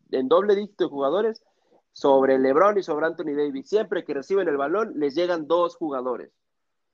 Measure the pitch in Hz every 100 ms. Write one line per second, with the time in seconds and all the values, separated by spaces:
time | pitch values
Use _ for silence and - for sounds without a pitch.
0 | - 127 131 170 208 202 208 - 165 143
1 | 139 180 220 220 _ _ _ _ _ -
2 | 147 135 131 131 131 143 196 208 180 151
3 | 160 165 156 143 147 135 - 208 196 185
4 | 156 139 131 196 180 139 143 190 220 147
5 | 143 139 175 170 147 170 170 - 160 135
6 | 127 113 73 _ _ _ _ _ _